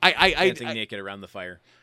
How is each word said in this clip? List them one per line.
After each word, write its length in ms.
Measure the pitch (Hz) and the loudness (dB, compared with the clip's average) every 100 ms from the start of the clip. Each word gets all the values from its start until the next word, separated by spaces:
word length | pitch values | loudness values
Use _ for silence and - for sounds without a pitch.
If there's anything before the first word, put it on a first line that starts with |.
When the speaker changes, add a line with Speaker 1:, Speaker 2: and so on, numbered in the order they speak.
Speaker 1:
I, 80 | 180 | 2
I, 220 | 135 185 151 | 4 4 4
I, 80 | 185 | 2
Speaker 2:
Dancing 180 | 180 120 | 0 -6
Speaker 1:
I 60 | |
Speaker 2:
naked 260 | 110 104 104 | -6 -6 -8
around 220 | 98 101 | -8 -10
the 40 | 92 | -12
fire. 340 | 101 90 90 _ _ | -12 -12 -12 _ _